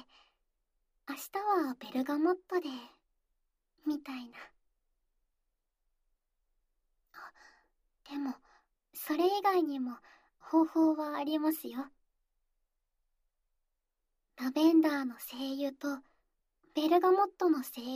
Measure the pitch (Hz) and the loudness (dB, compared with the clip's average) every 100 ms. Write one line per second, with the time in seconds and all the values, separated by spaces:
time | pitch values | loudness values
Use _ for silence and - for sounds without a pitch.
0 | - _ _ _ _ _ _ _ _ _ | -12 _ _ _ _ _ _ _ _ _
1 | - 277 - 392 415 381 277 254 - 254 | -14 -12 -10 -4 0 0 0 -4 -6 -4
2 | 262 294 320 370 - 370 302 254 240 _ | -2 0 2 0 -2 -4 -4 -8 -14 _
3 | _ _ _ _ _ _ _ _ 302 294 | _ _ _ _ _ _ _ _ -6 -6
4 | 285 262 240 - - _ _ _ _ _ | -6 -12 -12 -18 -20 _ _ _ _ _
5 | _ _ _ _ _ _ _ _ _ _ | _ _ _ _ _ _ _ _ _ _
6 | _ _ _ _ _ _ _ _ _ _ | _ _ _ _ _ _ _ _ _ _
7 | _ - - - - _ _ _ _ _ | _ -20 -20 -20 -20 _ _ _ _ _
8 | - 285 269 - _ _ _ _ _ - | -10 -6 -4 -6 _ _ _ _ _ -10
9 | - 302 359 403 392 370 302 277 247 240 | -2 2 2 2 2 2 2 -2 -6 -8
10 | - - _ _ - 320 320 320 320 311 | -16 -20 _ _ 0 2 4 4 4 2
11 | 302 294 285 311 311 311 240 233 277 _ | -2 -6 -4 0 0 -2 -6 -10 -12 _
12 | _ _ _ _ _ _ _ _ _ _ | _ _ _ _ _ _ _ _ _ _
13 | _ _ _ _ _ _ _ _ _ _ | _ _ _ _ _ _ _ _ _ _
14 | _ _ _ - 254 285 320 330 311 285 | _ _ _ -10 -6 2 6 6 4 2
15 | 262 233 - 247 269 269 277 269 285 269 | -4 -8 -14 -10 -8 -4 -6 -6 -6 -8
16 | - _ _ _ _ _ _ - 311 349 | -12 _ _ _ _ _ _ -2 2 4
17 | 370 381 403 - 359 294 254 - 240 | 4 4 2 0 0 0 -4 -10 -8